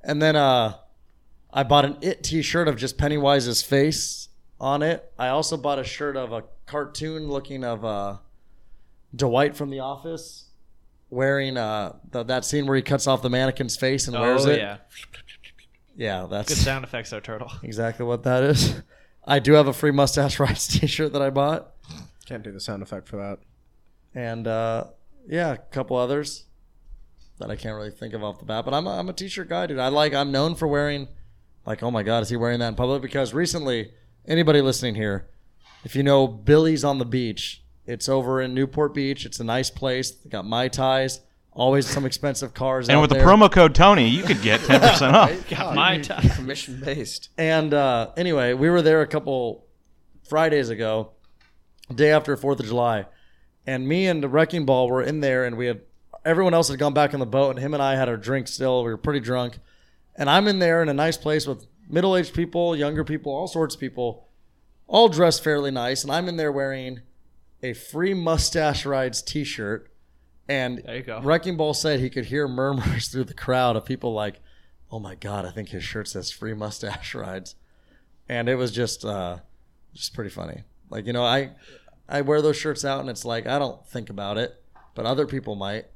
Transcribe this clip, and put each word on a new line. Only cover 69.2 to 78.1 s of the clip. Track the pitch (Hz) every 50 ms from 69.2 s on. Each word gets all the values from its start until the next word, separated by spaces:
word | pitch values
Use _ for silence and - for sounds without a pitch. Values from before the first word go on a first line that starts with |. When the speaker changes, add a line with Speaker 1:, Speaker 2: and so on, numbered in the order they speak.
Speaker 1:
t-shirt. | - - - 151 143 143 - - 107 101 110 107 - - _ _ _ _ _ _ _ _ _ - _
And | - 139 135 127 123 123 120 -
Speaker 2:
There | - 117
you | 127 123
go. | 123 110 113
Speaker 1:
Wrecking | 131 139 160 170 165 185 180
Ball | 156 156 151 147
said | - - 156 147 131
he | 131 127
could | - 135 117
hear | 110 127 147 147
murmurs | 135 123 123 135 139 139 131 95 - - 113 113
<laughs> | -
through | - 131 127
the | - -
crowd | - - - 127 127 127 123 113
of | 110 -
people | - 127 123 - 123 113
like, | 107 107 104 101 - - - - - - - - _ - -
"Oh | 117 113
my | 101 95 92
God, | - - 101 101 101 92
I | 90
think | 85 107 104 -
his | - 92 -
shirt | - - 110 104
says | - - 95 90 -
free | - - 107 110 110
Mustache | 104 107 104 104 - - 104 98 - - - -
Rides." | 120 104 92 92 95 92 - - - - _ _ _ _ _ _ _ _ _